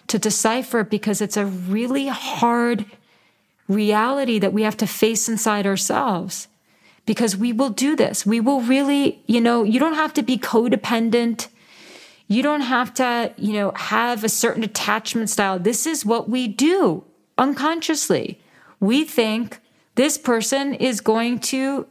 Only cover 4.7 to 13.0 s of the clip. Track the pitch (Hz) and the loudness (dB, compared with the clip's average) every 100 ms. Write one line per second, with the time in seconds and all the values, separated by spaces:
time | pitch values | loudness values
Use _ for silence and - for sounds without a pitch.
4.7 | 214 214 - 220 220 - 220 226 208 196 | 0 -2 2 2 2 -2 -2 0 0 0
5.7 | 190 - - 262 180 185 - - _ _ | 0 0 0 0 -2 -4 -10 -14 _ _
6.7 | _ _ _ - 214 226 190 240 226 269 | _ _ _ -4 0 0 0 -2 0 -2
7.7 | 202 277 311 - - 196 233 226 277 233 | 0 -2 2 0 0 0 2 2 2 2
8.7 | 269 277 285 277 - - 233 233 233 214 | 2 4 2 2 -2 0 2 4 2 2
9.7 | 233 320 311 311 294 226 254 - 233 240 | 2 2 0 0 0 0 -2 2 2 2
10.7 | 262 - 233 226 240 233 226 - _ _ | 0 0 0 2 2 0 -4 -8 _ _
11.7 | - - - - - - 208 285 302 247 | -20 -20 -20 -20 -14 -2 0 2 0 0
12.7 | 254 247 - | 0 -2 -2